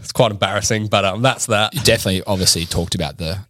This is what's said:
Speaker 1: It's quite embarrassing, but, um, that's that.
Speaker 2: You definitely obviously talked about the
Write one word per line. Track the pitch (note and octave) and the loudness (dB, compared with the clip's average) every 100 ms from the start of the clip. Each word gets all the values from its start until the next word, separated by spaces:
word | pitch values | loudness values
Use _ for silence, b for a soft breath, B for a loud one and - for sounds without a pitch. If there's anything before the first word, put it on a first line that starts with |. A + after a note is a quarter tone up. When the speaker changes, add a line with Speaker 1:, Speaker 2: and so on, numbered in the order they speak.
Speaker 1:
It's | - | -8
quite | - A#2 | 2 2
embarrassing, | G2+ G2 G2+ - A2 G#2+ | 2 0 0 0 -2 0
but, | G#2 | 2
um, | G2 G2 | 2 2
that's | B2+ A#2 - | 0 0 0
that. | G#2+ G#2+ | 0 0
Speaker 2:
You | - | 0
definitely | A2 A2+ G#2+ F#2+ - | 2 2 2 -2 0
obviously | G2 F2+ - E2 | 0 2 0 0
talked | F#2+ F2 | -2 -2
about | F2+ D2+ C#2+ | -2 -6 -6
the | D#2+ F#2 G2+ | -6 -6 -10